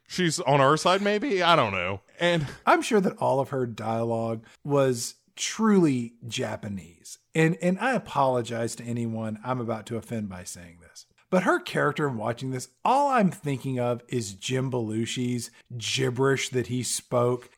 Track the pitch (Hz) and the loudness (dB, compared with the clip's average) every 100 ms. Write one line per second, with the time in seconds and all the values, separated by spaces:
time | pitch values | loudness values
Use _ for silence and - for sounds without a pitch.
0 | - - 170 160 131 143 135 151 175 196 | -10 0 0 0 2 6 6 4 4 2
1 | 202 208 294 185 170 160 110 95 87 98 | 2 0 0 2 4 4 4 0 -2 -4
2 | _ - 175 170 131 - - 339 - 214 | _ -2 0 2 -2 -4 2 2 4 2
3 | 185 - 127 131 127 135 120 107 110 113 | 2 -2 0 0 -2 -4 -4 -4 -4 -2
4 | 117 113 113 113 - _ 147 143 135 120 | -2 -2 -2 -6 -10 _ -2 2 2 0
5 | 117 - _ - - - 220 196 160 127 | -6 -12 _ -8 -8 0 4 6 6 2
6 | 117 - 120 123 113 107 107 95 82 85 | -4 -10 -10 -6 -6 -6 -8 -10 -12 -20
7 | - - _ 160 160 175 175 185 247 233 | -20 -20 _ 2 2 2 0 0 0 -2
8 | - 143 131 123 113 117 113 - 117 120 | -2 2 2 2 -2 -4 -6 -6 -8 -4
9 | 117 113 110 107 127 127 113 110 101 113 | -4 -4 -6 -8 -6 -4 -4 -6 -6 -10
10 | - 113 104 90 90 87 85 85 - - | -6 -8 -6 -10 -14 -16 -18 -20 -20 -20
11 | - _ - 185 202 349 - 151 143 151 | -20 _ 0 2 2 0 0 0 0 0
12 | 147 113 113 117 131 127 - _ 202 269 | -2 -2 -4 -4 -6 -8 -10 _ 0 2
13 | 285 254 190 - 143 127 135 127 120 120 | 2 4 2 0 -6 -4 -4 -2 -2 -2
14 | - 123 104 95 - 131 131 127 110 110 | -4 -4 -4 -8 -4 -2 -2 -2 -2 -2
15 | 113 127 123 123 117 _ - 120 - 131 | -2 -2 -4 -4 -6 _ -14 -10 -4 0
16 | 131 120 135 135 - 127 113 123 113 - | 0 2 2 2 0 -2 -2 -4 -2 -6
17 | - 123 120 123 - | -2 2 2 0 -6